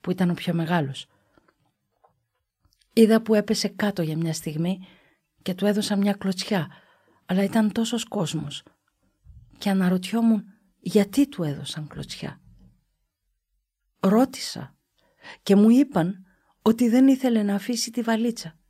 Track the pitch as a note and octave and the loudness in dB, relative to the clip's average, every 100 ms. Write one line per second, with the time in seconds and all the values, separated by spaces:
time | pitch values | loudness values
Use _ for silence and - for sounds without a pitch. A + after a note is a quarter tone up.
0 | - F3+ F3+ E3+ - E3+ E3 F3 C#3 C3+ | -6 -2 -2 -2 -2 -2 0 -2 -2 -8
1 | - _ _ _ _ _ _ _ _ _ | -16 _ _ _ _ _ _ _ _ _
2 | _ _ _ _ _ _ _ _ _ - | _ _ _ _ _ _ _ _ _ 4
3 | A3 A3 A3+ A3 G#3 A3 G3+ - G#3 G3 | 6 6 2 0 0 -4 -4 -4 -6 -4
4 | D#3+ D#3 E3 D#3+ - D#3 E3+ F#3+ F#3 - | -4 -2 -4 -4 -8 -4 -4 -4 -10 -20
5 | _ _ _ _ - F3+ G3+ G#3 G#3 G3+ | _ _ _ _ -10 -2 0 0 0 0
6 | G3+ G3+ F#3+ F#3 - G3+ C#3+ - _ _ | 0 0 -2 -4 -2 -4 -4 -10 _ _
7 | _ _ _ F#3 G3 A3+ G#3+ G3 A3+ A#3 | _ _ _ -2 0 2 0 0 -4 -4
8 | - G#3 D#3+ D3+ D3 - _ _ _ _ | -6 -4 -4 -4 -8 -12 _ _ _ _
9 | _ _ _ - - _ - F#3+ F3+ F#3 | _ _ _ -20 -20 _ -2 2 2 0
10 | F#3 A3+ A#3 G#3+ - _ _ _ - G#3 | -2 0 2 2 -2 _ _ _ 0 2
11 | G3+ - C#4+ - D#3+ C#3 C#3 - D3+ - | 2 2 0 0 -6 -6 -10 -12 -12 -12
12 | - - C#3+ - - - - _ _ _ | -14 -10 -12 -12 -20 -20 -20 _ _ _
13 | _ _ _ _ _ _ _ _ _ _ | _ _ _ _ _ _ _ _ _ _
14 | F#3+ G#3+ C4 - - - C3+ _ _ _ | 2 4 2 -2 -12 -12 -14 _ _ _
15 | _ _ - - - G3+ G#3+ A#3+ C#4+ G3 | _ _ -20 -18 2 6 8 6 4 0
16 | E3+ G3+ - _ _ _ - A3+ B3 A#3 | -2 -4 -14 _ _ _ 0 2 2 6
17 | C4+ C4 C4 A3+ G#3 G3+ G3 A#3+ - A#3+ | 6 4 2 0 0 -2 -4 -6 -6 -6
18 | A3+ A3 A#3 A3+ E3 - _ | -2 -2 -2 -4 -10 -18 _